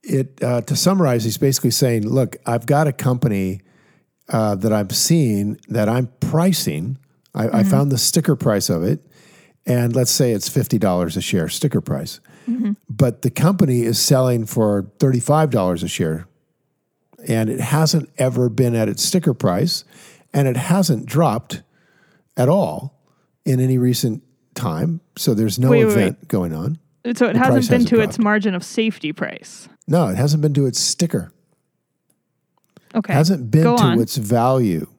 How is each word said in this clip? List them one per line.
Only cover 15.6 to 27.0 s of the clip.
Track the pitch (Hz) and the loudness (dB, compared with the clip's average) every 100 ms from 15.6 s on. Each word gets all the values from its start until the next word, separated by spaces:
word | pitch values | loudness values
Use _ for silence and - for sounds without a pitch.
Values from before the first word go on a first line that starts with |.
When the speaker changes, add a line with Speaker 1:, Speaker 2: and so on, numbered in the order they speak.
| 92 85 | 0 -2
Speaker 1:
a | 87 | -4
share, | - 85 80 85 _ _ _ _ _ _ _ _ _ - | -4 -4 -4 -10 _ _ _ _ _ _ _ _ _ -4
and | 113 110 | -2 -2
it | 127 | -4
hasn't | 120 143 156 165 - - | -2 0 2 0 -4 -2
ever | 131 123 123 | -2 0 -2
been | 110 123 | 2 0
at | 117 107 | 2 -2
its | 104 | -2
sticker | - 185 156 | -2 0 0
price, | 120 95 90 165 - - - - - _ | -2 -2 0 -2 -4 -8 -20 -20 -20 _
and | - 139 | -2 0
it | 123 | -2
hasn't | - 185 185 120 120 | 0 0 2 0 -2
dropped | 131 160 110 - - _ _ _ _ _ _ _ - | 0 0 0 -6 -16 _ _ _ _ _ _ _ -2
at | 127 | 2
all | 185 120 76 139 _ _ _ _ _ | 2 0 -4 -12 _ _ _ _ _
in | - 127 | -2 0
any | 127 127 | 2 2
recent | 123 120 127 107 _ _ _ | 2 0 -2 -4 _ _ _
time. | - 113 113 165 165 _ - | -6 -4 -2 -2 -4 _ -6
So | - | -2
there's | 107 110 101 | 0 0 0
no | 131 | 2
Speaker 2:
Wait, | 120 | 4
wait, | 110 | 4
Speaker 1:
event | 104 95 - | 2 0 -4
Speaker 2:
wait. | - | -4
Speaker 1:
going | 104 87 | -4 -2
on." | 80 98 160 _ _ | -4 -6 -8 _ _